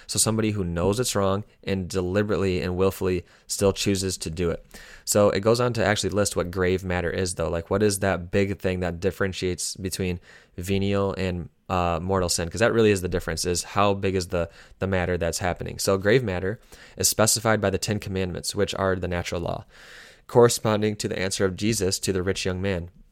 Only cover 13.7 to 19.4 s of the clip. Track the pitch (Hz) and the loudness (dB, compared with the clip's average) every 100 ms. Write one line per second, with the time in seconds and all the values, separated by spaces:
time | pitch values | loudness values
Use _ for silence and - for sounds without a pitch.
13.7 | 101 101 98 98 95 90 90 85 - - | 2 2 2 0 -2 -2 -2 -4 -8 -20
14.7 | - 95 92 87 87 85 - 92 85 85 | -6 -2 0 0 0 -2 -2 -4 -4 -8
15.7 | - - 98 98 127 113 90 92 113 - | -4 0 2 4 4 2 -2 -4 -6 -12
16.7 | - - - 95 - 107 110 113 107 98 | -20 -12 -2 0 4 2 2 2 2 2
17.7 | 92 - 104 - 95 92 85 - 98 95 | 0 -2 -4 -4 -4 -4 -6 -6 -2 -2
18.7 | - 95 92 87 87 - 90 | 0 0 0 -2 -4 -4 -4